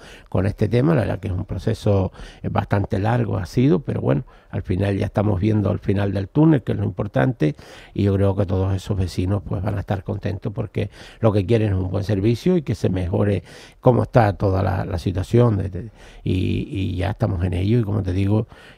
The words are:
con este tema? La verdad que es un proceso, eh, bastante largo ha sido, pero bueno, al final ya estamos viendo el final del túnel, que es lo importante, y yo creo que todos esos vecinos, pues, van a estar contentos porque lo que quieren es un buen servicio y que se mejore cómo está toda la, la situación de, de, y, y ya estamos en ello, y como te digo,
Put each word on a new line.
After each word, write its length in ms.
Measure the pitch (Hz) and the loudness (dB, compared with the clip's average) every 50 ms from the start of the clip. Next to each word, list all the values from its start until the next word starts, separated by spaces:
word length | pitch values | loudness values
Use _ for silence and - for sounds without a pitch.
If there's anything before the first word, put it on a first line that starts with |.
| - - - - - - | -14 -20 -20 -20 -12 -4
con 180 | - - 92 | -2 0 0
este 220 | 101 - - 107 98 | 0 0 0 0 2
tema? 260 | 107 120 131 160 - | 2 2 2 4 2
La 60 | - | 2
verdad 180 | 98 95 98 98 | 0 0 -4 -4
que 80 | - - | -4 -4
es 60 | 90 | -4
un 100 | 95 98 | -4 -4
proceso, 680 | - - - - 113 110 - - 110 101 98 92 90 - - - - - - | -6 -8 -6 -4 -4 -4 0 0 2 2 2 2 0 -4 -10 -18 -18 -16 -10
eh, 60 | - 98 | -8 -4
bastante 500 | 82 - 104 - 104 101 98 - 107 98 | -4 -4 -2 0 -2 -2 0 -2 -2 -2
largo 360 | 98 107 120 120 117 101 104 | 0 0 0 0 0 -2 -2
ha 100 | 104 90 | -4 -4
sido, 340 | - - 127 127 143 175 170 | -2 0 2 4 4 2 2
pero 200 | 139 - 113 107 | 0 -2 -2 0
bueno, 260 | 113 123 135 143 - - - - _ - | 2 2 0 0 -2 -8 -16 -20 _ -10
al 120 | - 104 | -8 -8
final 340 | 95 - 92 92 98 101 101 | -4 -2 -2 0 0 0 0
ya 100 | 98 101 | 0 -2
estamos 340 | 98 - 110 101 104 101 90 | -2 0 0 2 2 2 2
viendo 320 | 101 107 110 107 98 101 | 2 2 2 2 2 0
el 80 | 98 98 | 0 -2
final 320 | - - 101 101 101 101 | 0 0 0 0 0 0
del 160 | 98 98 95 - | -2 -4 -4 -2
túnel, 340 | - 147 156 165 156 123 | 2 4 6 6 6 4
que 80 | - - | 2 -2
es 80 | 110 104 | -2 -2
lo 60 | 101 | -2
importante, 720 | 104 90 - 110 104 - 131 135 131 120 - 151 147 139 - - - - - - - - | -2 -2 -4 -6 -2 0 0 2 2 0 0 -2 -2 -2 -4 -14 -20 -20 -20 -18 -8 -2
y 100 | - 98 | 0 2
yo 100 | 101 98 | 2 4
creo 220 | 98 98 98 92 | 4 2 2 2
que 100 | 98 98 | 2 0
todos 260 | 85 98 92 95 95 98 | 0 0 0 0 0 0
esos 200 | 92 - - 104 | -2 -2 -4 -2
vecinos, 460 | 92 92 87 - - 90 92 101 98 - | -2 -2 -2 -2 -2 -2 0 0 -2 -2
pues, 160 | - 107 104 | -4 -6 -4
van 160 | 95 104 101 | -4 -4 -4
a 40 | 101 | -4
estar 240 | - - 104 95 - | -4 -4 -4 -4 -4
contentos 480 | - 104 98 - 95 98 98 - - | -6 -8 -6 -6 -6 -6 -6 -6 -8
porque 380 | 104 - 107 - - 110 104 101 - - - - - - | -6 -6 -8 -6 -4 -6 -6 -6 -8 -16 -20 -18 -6 0
lo 140 | - 110 | 2 2
que 120 | 98 104 95 | 2 2 2
quieren 280 | 92 117 110 107 104 | 2 2 2 2 2
es 20 | 95 92 | 0 0
un 100 | 92 92 | -2 -2
buen 140 | 98 101 101 | -4 -4 -2
servicio 520 | - 107 95 98 113 120 - - 180 185 | -2 0 0 2 0 0 2 2 2 2
y 60 | 175 | 2
que 140 | 139 - 110 | 0 -2 -4
se 140 | - - - | -2 -2 -2
mejore 520 | 90 92 90 85 101 110 107 101 101 90 - - - - - - - - | 0 -2 -2 -2 0 0 2 2 0 -2 -4 -8 -20 -20 -20 -20 -8 0
cómo 240 | - 127 123 113 107 | 2 2 4 4 0
está 300 | - - 127 113 104 95 | 2 2 4 4 2 2
toda 280 | - 110 98 95 92 | 0 0 0 2 2
la, 220 | 98 95 92 98 107 | 0 0 -2 -2 -4
la 140 | - 98 90 | -4 -4 -4
situación 560 | - 101 87 95 92 - - 117 120 120 107 | -2 -2 -2 -2 -2 2 4 4 4 4 2
de, 120 | 98 98 92 | 0 -2 -4
de, 220 | 90 - 123 107 - - - - - - | -6 -8 -10 -12 -16 -20 -20 -20 -16 -8
y, 460 | - - 95 92 95 98 98 101 - - | -4 -2 0 0 0 0 -2 -2 -4 -6
y 240 | - 98 95 95 95 | -6 -4 -4 -4 -2
ya 160 | 90 92 95 | -4 -4 -4
estamos 320 | 104 - - 104 98 85 90 | -2 -2 -2 -2 0 0 -2
en 100 | 92 90 | -2 0
ello, 260 | 90 92 101 117 123 | 0 0 2 2 2
y 20 | |
como 220 | 110 101 101 107 98 | 2 0 -2 -2 -2
te 80 | 92 | -2
digo, 340 | 90 95 98 98 104 107 107 - - - - - - | 0 0 0 2 2 0 0 -2 -10 -20 -20 -20 -18